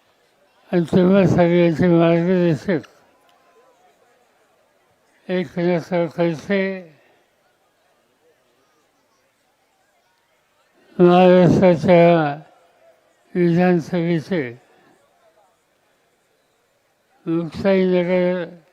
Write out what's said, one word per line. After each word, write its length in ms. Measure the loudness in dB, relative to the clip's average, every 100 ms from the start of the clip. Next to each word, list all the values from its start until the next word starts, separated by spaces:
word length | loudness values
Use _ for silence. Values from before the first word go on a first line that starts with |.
| _ _ _ _ _ _ -6
안 160 | -4 0
정말 420 | 0 2 2 2
살겠지 600 | 2 2 2 0 0 2
말겠지. 960 | 2 2 0 0 0 0 -2 -4 -6 -8 _ _ _ _ _ _ _ _ _ _ _ _ _ _ _ _ _ _ _ _ _ _ _ -8
이 140 | -8 -6
그녀서 640 | -6 -4 -4 -4 -6 -6
같이 840 | -4 -4 -4 -6 -4 -4 -10 -16 _ _ _ _ _ _ _ _ _ _ _ _ _ _ _ _ _ _ _ _ _ _ _ _ _ _ _ _ _ _ _ _ _ _ _ _ _ _ _ _ 0
말해서 760 | 2 4 4 4 4 2 2 0
제가 720 | 2 4 4 2 -2 -8 -16 _ _ _ _ _ _ _ _ -4
विधानसभेचे 1040 | -2 0 0 0 -2 -6 -4 -4 -4 -8 -8 -12 _ _ _ _ _ _ _ _ _ _ _ _ _ _ _ _ _ _ _ _ _ _ _ _ _ _ -8
मुक्ताईनगर 1200 | -6 -6 -6 -2 0 0 0 -2 -2 -2 -4 -10 -16 _